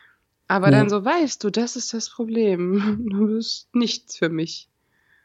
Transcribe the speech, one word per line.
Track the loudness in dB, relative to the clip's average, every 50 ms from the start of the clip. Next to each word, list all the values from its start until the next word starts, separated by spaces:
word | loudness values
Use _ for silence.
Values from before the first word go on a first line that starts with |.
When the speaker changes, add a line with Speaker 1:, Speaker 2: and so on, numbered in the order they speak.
| -20 _ _ _ _ _ _ _ _ -2
Speaker 1:
Aber | 0 2 6 6
Speaker 2:
Ja. |
Speaker 1:
dann | 6 6 6 4
so, | 2 0 0
„Weißt | 0 2 2 0 0 -2 -4
du, | -4 -2
das | 0 0 -2 -2 -4
ist | -8 -8 -8 -8
das | -8 -10 -10
Problem. | -8 -8 -6 -4 0 0 2 2 2 0 0 0 0 0 0 0 -2 -2 -4
<laughs> | -4
Du | 0 0 0
bist | 2 0 -2 -4 -6 -8 -10 -8 _ -2
nichts | 0 0 0 -2 -6 _ -12 -6
für | -2 -2
mich.“ | -2 -2 -2 -4 -6 -8 -14 -18 _ _ _ _ _ _ _ _ _ _ _